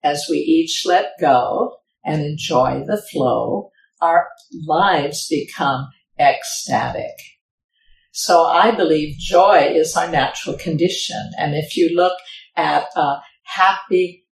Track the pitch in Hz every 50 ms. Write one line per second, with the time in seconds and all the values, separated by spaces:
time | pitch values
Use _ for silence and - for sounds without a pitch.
0 | - 147 147 143 - - 160 147 147 165 160 165 165 160 - - - 180 180 180
1 | 214 - - - 160 - - 123 117 - - - 247 254 - _ _ _ _ _
2 | _ - 151 156 147 147 151 - - - 165 127 127 131 135 135 139 156 208 208
3 | - - - 156 131 123 117 - - - - - - - _ _ _ _ _ _
4 | 170 165 165 170 - - - _ - _ - 165 156 156 156 165 196 202 180 151
5 | 143 143 151 - - - 160 143 - - - - 165 135 135 127 135 - _ _
6 | _ _ _ - 147 143 - - - - - - - - - - - - - -
7 | - - - - - - _ _ _ _ _ _ _ _ _ _ _ _ - _
8 | _ _ _ - - - 180 170 165 - - 170 185 185 - - 185 160 156 156
9 | 151 147 147 - - - 185 175 185 202 196 165 139 139 - 165 160 160 - 175
10 | - 170 170 143 131 - - - - 170 - - - 180 156 151 127 - - -
11 | - - - - - - - - 156 151 143 151 151 - - - 175 165 170 175
12 | 180 180 180 180 - - - - - _ _ 175 156 151 151 - - - - 175
13 | 151 143 143 - - - _ _ _ - - - 185 190 - - - - 185 185
14 | 185 175 175 _ _ _ _